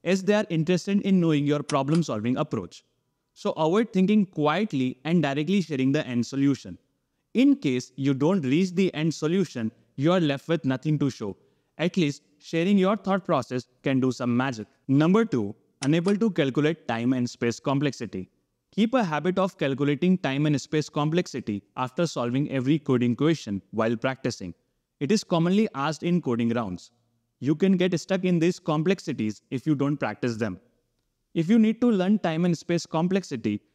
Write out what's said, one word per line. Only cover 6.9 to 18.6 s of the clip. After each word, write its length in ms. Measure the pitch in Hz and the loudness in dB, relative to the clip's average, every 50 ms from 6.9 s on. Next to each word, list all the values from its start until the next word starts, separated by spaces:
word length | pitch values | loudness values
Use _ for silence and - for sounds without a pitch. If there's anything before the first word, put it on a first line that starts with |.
| _ _ _ _ _ _ _ _ - | _ _ _ _ _ _ _ _ 0
In 240 | 214 269 285 277 277 | 2 4 4 4 2
case 340 | - 147 127 127 - - _ - | 0 0 -2 -2 -4 -6 _ -4
you 160 | 135 139 139 | -2 0 0
don't 260 | 123 143 165 202 190 139 | 2 2 2 2 0 0
reach 260 | 127 139 170 190 180 | 2 2 2 2 0
the 220 | 175 185 190 170 - | 0 0 0 0 0
end 200 | 147 156 165 147 | -2 -2 -2 -2
solution, 560 | - 160 156 175 196 175 - - 127 110 110 - _ _ _ _ - | -2 -2 -2 0 0 -2 -2 -4 -4 -6 -6 -6 _ _ _ _ -2
you 160 | 135 165 180 | 0 2 2
are 80 | 190 | 2
left 260 | 165 143 139 139 - - | 2 0 -2 -2 -4 -4
with 160 | 165 160 - | -4 -2 0
nothing 340 | 131 131 127 - 156 151 139 | -2 -2 -2 -2 -2 0 0
to 100 | 143 135 | 0 -2
show. 260 | - - 113 101 92 - _ _ _ _ _ _ _ - | -2 -4 -8 -10 -10 -12 _ _ _ _ _ _ _ -6
At 200 | 156 180 - 196 | -4 -2 0 0
least 240 | 160 143 139 - - _ _ _ | 0 0 -2 -6 -12 _ _ _
sharing 380 | - - - 165 170 196 208 196 | -12 -6 -4 -2 2 2 4 4
your 180 | 180 190 220 | 4 4 2
thought 300 | - - 190 196 196 - | 0 0 -2 -2 -2 0
process 420 | - 165 135 120 - 123 127 - _ _ _ - | 0 0 0 0 -2 -4 -6 -6 _ _ _ -2
can 160 | 143 135 131 | 0 0 2
do 140 | 127 131 120 | 2 0 0
some 240 | - 131 123 120 120 | -2 -2 -2 0 0
magic. 280 | 131 139 120 107 104 - _ _ _ - | 0 -2 -4 -8 -10 -14 _ _ _ 2
Number 380 | 135 143 156 170 185 226 233 | 2 4 4 4 4 4 2
two, 280 | 226 - 123 101 101 104 - _ _ _ _ | 2 0 -2 -2 -4 -6 -12 _ _ _ _
unable 340 | - 135 156 170 170 196 208 | 0 0 2 2 2 0 0
to 160 | 185 226 220 | 2 0 0
calculate 560 | 170 - 147 135 117 151 143 151 170 - - - | 0 0 0 0 0 0 0 0 0 -2 -6 -6
time 240 | 113 117 120 127 | -4 -2 0 0
and 180 | 131 127 123 120 | 0 0 -2 -4
space 300 | - - 120 120 113 - | -4 -2 -2 -2 -2 -2
complexity. 720 | - 143 135 139 147 143 - - 120 95 - 95 92 - _ _ _ _ _ _ | -2 -2 0 0 0 -2 -2 -6 -8 -10 -8 -10 -10 -12 _ _ _ _ _ _